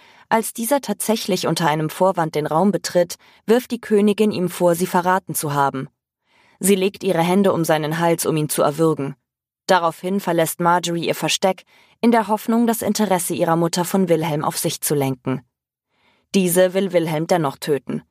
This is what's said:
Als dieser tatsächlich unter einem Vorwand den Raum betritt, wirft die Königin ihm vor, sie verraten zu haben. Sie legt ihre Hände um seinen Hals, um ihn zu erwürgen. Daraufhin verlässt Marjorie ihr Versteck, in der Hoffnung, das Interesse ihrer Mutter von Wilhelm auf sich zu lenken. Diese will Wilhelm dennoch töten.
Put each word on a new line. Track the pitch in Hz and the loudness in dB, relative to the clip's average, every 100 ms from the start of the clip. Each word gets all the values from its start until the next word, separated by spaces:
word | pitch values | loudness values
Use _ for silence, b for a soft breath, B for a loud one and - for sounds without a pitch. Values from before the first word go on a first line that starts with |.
| b b b | b b b
Als | 226 220 | -2 -2
dieser | - 226 285 | -6 -2 -2
tatsächlich | 262 208 - 220 - 185 131 | -2 -4 -2 -2 -2 -2 -2
unter | 160 160 | 0 0
einem | 156 156 | 0 -2
Vorwand | - 185 185 160 156 | 0 0 2 -2 -2
den | 147 | -2
Raum | 156 196 | 2 2
betritt, | 170 - 175 175 - b b b | 0 0 0 0 -2 b b b
wirft | 233 247 | 0 0
die | 240 | -8
Königin | - 214 208 202 214 | 0 2 4 2 0
ihm | - 180 | 0 -4
vor, | - 175 170 | 0 0 2
sie | 180 | 0
verraten | 185 175 185 - | 0 0 0 -2
zu | 151 151 | -6 -4
haben. | 143 139 131 - _ _ _ b b b b | 0 0 -2 -10 _ _ _ b b b b
Sie | 190 196 | 2 2
legt | 190 - | 0 -2
ihre | 190 165 | -2 0
Hände | 175 185 196 | 2 4 4
um | 165 | 2
seinen | 165 156 151 160 | 2 0 0 -2
Hals, | 170 170 - | 0 0 0
um | 156 | -2
ihn | 151 | -2
zu | - | 0
erwürgen. | 143 147 160 143 139 143 _ _ _ _ - | 0 2 0 0 -4 -10 _ _ _ _ 0
Daraufhin | 185 170 - 180 196 | 0 0 -4 -4 -4
verlässt | 190 170 160 - | -2 0 0 0
Marjorie | 170 175 175 170 - | 0 2 0 -4 -4
ihr | 143 | -4
Versteck, | - - 190 185 - b b b | -4 0 0 -2 -8 b b b
in | 233 | 2
der | 233 208 | 2 2
Hoffnung, | 214 - 226 233 | -2 0 0 2
das | 226 | 0
Interesse | - 208 208 180 - | -2 0 0 0 -2
ihrer | 147 165 165 | -2 0 2
Mutter | 170 180 | 0 0
von | 170 190 180 | -2 0 2
Wilhelm | 160 160 151 | 2 0 -2
auf | - - | -4 -4
sich | 170 - | -4 -4
zu | - | -2
lenken. | 147 135 131 - 127 - _ _ _ _ _ _ _ _ 196 | -2 -2 -4 -4 -6 -8 _ _ _ _ _ _ _ _ 0
Diese | 180 175 185 | 2 4 4
will | 185 196 | 2 0
Wilhelm | 175 165 156 165 | 0 0 -2 0
dennoch | 180 147 - | 0 0 -4
töten. | - 139 - 151 - | -2 -4 -2 -8 -10